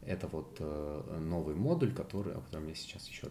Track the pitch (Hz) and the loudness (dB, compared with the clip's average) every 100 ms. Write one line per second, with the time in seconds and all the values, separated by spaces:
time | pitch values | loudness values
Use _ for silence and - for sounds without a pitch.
0 | - 92 87 85 - - 76 76 73 76 | -2 0 0 -2 -4 -4 -2 0 -2 -2
1 | - 80 80 87 78 76 120 170 135 - | -2 -2 2 2 2 4 6 6 4 2
2 | - 98 98 80 - 78 78 80 - - | -2 -2 -2 -2 -4 -4 -4 -4 -8 -8
3 | - - - | -10 -8 -8